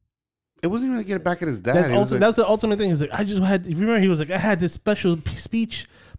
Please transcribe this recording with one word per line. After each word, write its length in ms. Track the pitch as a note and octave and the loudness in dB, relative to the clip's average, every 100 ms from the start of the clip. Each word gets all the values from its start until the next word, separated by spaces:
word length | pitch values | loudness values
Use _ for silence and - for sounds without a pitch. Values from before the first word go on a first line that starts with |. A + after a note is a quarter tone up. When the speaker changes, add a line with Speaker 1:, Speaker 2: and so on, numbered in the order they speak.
| _ _ _ _ _ _ | _ _ _ _ _ _
Speaker 1:
It 40 | E3 | -4
wasn't 240 | A3+ C4 | -2 -2
even 120 | B3 | -2
to 40 | G3 | -2
get 160 | F#3+ | -2
back 180 | E3+ F3 | -2 -2
at 60 | E3 | -2
his 120 | A2+ | -2
dad. 140 | G2 D#3+ | 0 2
Speaker 2:
That's 140 | D3+ | 2
Speaker 1:
It 60 | B2 | 2
was 120 | G3+ | 2
Speaker 2:
ulti-, 20 | |
Speaker 1:
like 60 | G3 | 2
Speaker 2:
that's 140 | G#3+ A#3 | 2 4
the 100 | G3 | 2
ultimate 300 | A3 A3 G3+ | 2 0 0
thing. 100 | G3+ | 0
Is 100 | D#3 | 0
like, 140 | D3 | -2
I 100 | - | -2
just 180 | G#3 G3+ | -2 0
had, 200 | F#3+ G3 F3+ | 2 0 0
if 80 | D#3+ | -2
you 60 | |
remember, 200 | G#3+ A3+ | 0 4
he 60 | F#3+ | 4
was 100 | D#3+ | 2
like, 120 | D3+ | 0
"I 60 | F#3 | -2
had 220 | G3+ F#3 | 0 2
this 140 | E3+ | 0
special 420 | - - G#3 F#3 E3 | -2 -2 0 2 0
p-, 200 | - - | -2 -8
speech 520 | - A3+ A3+ - - - - | -4 -2 -2 -6 -14 -20 -20